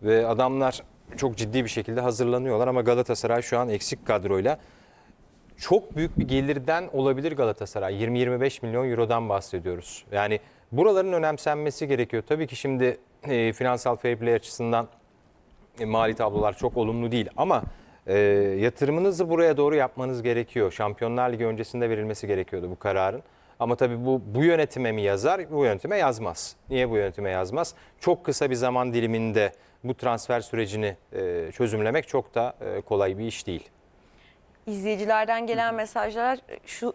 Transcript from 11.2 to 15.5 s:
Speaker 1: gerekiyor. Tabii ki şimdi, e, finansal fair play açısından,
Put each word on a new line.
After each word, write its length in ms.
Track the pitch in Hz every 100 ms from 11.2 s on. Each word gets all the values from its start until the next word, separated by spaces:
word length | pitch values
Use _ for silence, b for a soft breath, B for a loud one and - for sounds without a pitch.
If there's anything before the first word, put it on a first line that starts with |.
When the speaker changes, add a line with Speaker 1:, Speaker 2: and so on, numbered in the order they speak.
| 156 151 - 147 151 - 151
Speaker 1:
gerekiyor. 340 | 131 120 117 -
Tabii 180 | 156 156
ki 100 | 120
şimdi, 420 | 139 131 127 123 _ _
e, 300 | 143 123 113
finansal 440 | 107 127 123 131 120
fair 200 | 123 117
play 180 | 117
açısından, 540 | 117 - - 117 117 120 - _ _ _ _ _